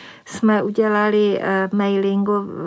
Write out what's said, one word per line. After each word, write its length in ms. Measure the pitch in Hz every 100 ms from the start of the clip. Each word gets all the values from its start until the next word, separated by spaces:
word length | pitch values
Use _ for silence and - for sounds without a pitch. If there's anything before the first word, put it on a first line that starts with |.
| - - -
Jsme 380 | - 220 208
udělali, 760 | 202 208 214 208 208 214 208 190
eh, 280 | - 190 190
mailingo-, 720 | 202 202 196 196 196 202 202 202 -